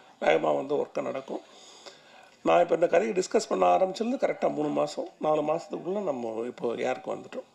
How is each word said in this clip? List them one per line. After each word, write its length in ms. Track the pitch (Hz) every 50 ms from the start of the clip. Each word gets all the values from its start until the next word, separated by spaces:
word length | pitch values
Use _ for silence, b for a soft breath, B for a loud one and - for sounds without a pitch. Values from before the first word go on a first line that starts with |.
| B B B -
வேகமா 340 | - - 160 156 156 156 147
வந்து 200 | 143 135 139 147
ஒர்க்கு 260 | 139 - - - 147
நடக்கும். 400 | 135 127 127 135 - - - - - B B B B B B B B B B B B B B B B B B _ -
நான் 180 | 165 165 170
இப்ப 140 | 175 175 165
இந்த 120 | 160 -
கதையை 280 | - 170 175 214 226 196
டிஸ்கஸ் 340 | 185 185 - - 214 - -
பண்ண 280 | 208 190 180 180 180
ஆரம்பிச்சிருந்து 420 | 180 190 185 185 - 220 240 269 -
கரெக்டா 340 | 185 165 156 - - 147 143
மூணு 140 | 147 151
மாசம், 400 | 147 147 143 151 147 - - - - - -
நாலு 220 | - 156 151 156
மாசத்துக்குள்ள 600 | 147 151 156 - - - 123 117 131 175 196 214
நம்ம 420 | 196 160 139 123 117 113 110 110 120
இப்போ 300 | 123 - - 123 117 113
ஏருக்கு 380 | 113 123 131 - - - 110 107
வந்துட்டோம். 280 | 107 - - - 254 - _ _